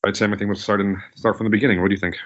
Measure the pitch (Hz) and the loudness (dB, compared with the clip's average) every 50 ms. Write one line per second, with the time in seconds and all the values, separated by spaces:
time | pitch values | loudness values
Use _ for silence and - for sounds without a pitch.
0 | - 101 98 - 110 104 104 101 104 101 98 - - - 104 101 101 101 95 95 | -2 -2 0 0 0 0 0 -2 -4 -4 -4 -4 -2 -2 0 0 0 0 -2 -4
1 | - - _ - - 113 101 - 113 107 107 101 139 131 98 90 90 98 101 95 | -8 -14 _ -4 -2 -2 0 0 0 0 0 2 2 2 2 4 4 4 4 2
2 | 92 87 82 - - | 0 -4 -6 -8 -12